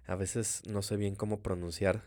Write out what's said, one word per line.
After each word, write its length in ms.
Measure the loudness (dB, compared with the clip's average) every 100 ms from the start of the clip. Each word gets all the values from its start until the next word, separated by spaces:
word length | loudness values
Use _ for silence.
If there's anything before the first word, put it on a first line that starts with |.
| -4
a 100 | -2
veces 480 | 0 0 -2 -2 -2
no 140 | -2
sé 160 | 0 0
bien 180 | 0 0
cómo 260 | -2 -2
pronunciar, 640 | -2 -2 -2 2 4 4